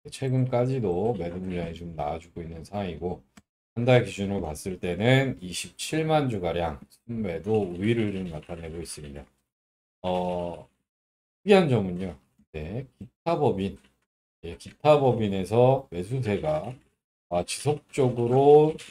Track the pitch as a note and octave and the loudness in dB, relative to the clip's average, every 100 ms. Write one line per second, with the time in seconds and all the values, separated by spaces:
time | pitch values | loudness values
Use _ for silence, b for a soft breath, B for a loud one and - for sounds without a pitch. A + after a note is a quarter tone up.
0 | D3 - C3+ C3 B2+ A#2+ B2+ C3 G#2 F2 | -18 -8 -2 0 2 2 0 0 -2 0
1 | A2 G#2 E2+ F2+ F#2 F2 E2+ E2 E2+ D#2 | -2 -2 -6 -6 -6 -6 -6 -8 -12 -8
2 | D2 D#2+ - - E2 E2 D#2 G#2 F#2+ D#2 | -6 -6 -10 -14 -12 -14 -10 -8 -6 -6
3 | F2 F2 _ - _ _ _ - A#2+ B2+ | -8 -8 _ -20 _ _ _ -2 4 4
4 | F#2+ G2 G2 G2+ E2 D#2 F#2+ F2+ F2+ F2 | 4 -4 -4 -4 -6 -8 -8 -6 -4 0
5 | A2+ C3 C3+ - - - - - - D#3 | 2 4 2 -6 -10 -10 -12 -10 -6 -4
6 | D#3 D#3 C3+ G#2 F2 E2+ E2+ C#2 - _ | 0 0 0 -2 -2 -2 -4 -6 -14 _
7 | - A#2 G2+ F#2 F#2 A2 F#2+ F2 G#2 A#2 | -12 -6 -6 -6 -2 0 0 -2 0 0
8 | G#2+ F#2+ F2+ D#2 - E2+ E2 E2 E2 - | 0 -4 -8 -10 -12 -12 -12 -12 -12 -12
9 | D2 C#2+ C2+ _ _ _ _ _ _ _ | -14 -16 -18 _ _ _ _ _ _ _
10 | F#2 F2+ F2+ F2+ F2 D#2+ - _ _ _ | -4 -2 -2 -4 -6 -10 -16 _ _ _
11 | _ _ _ _ F#3+ G3 D#3+ A#2 F#2+ F2 | _ _ _ _ 4 6 6 2 0 -4
12 | F#2+ D2+ _ _ _ D#2+ D2+ A2+ C3 - | -8 -12 _ _ _ -12 -8 -10 -12 -16
13 | - _ E3+ E3+ C3+ F#2+ G2 - _ _ | -20 _ -4 0 0 0 -4 -8 _ _
14 | _ _ _ _ E2+ E2 - - D3+ D3 | _ _ _ _ -16 -14 -16 0 6 6
15 | C3+ A2+ G#2+ G2 F#2 A2+ B2+ C3 - F2 | 6 4 0 -2 0 4 6 4 0 -10
16 | F#2 C3 A2 F#2+ D#2 D2+ G2+ C3 _ _ | -6 -4 -2 -2 0 -4 -4 -14 _ _
17 | _ _ - F2 F2 - - D3+ _ - | _ _ -6 -4 -2 -4 -4 -4 _ 0
18 | B2+ A#2 A#2 C3 C#3 D3 D#3 D#3 - | 0 2 2 6 10 10 8 2 -8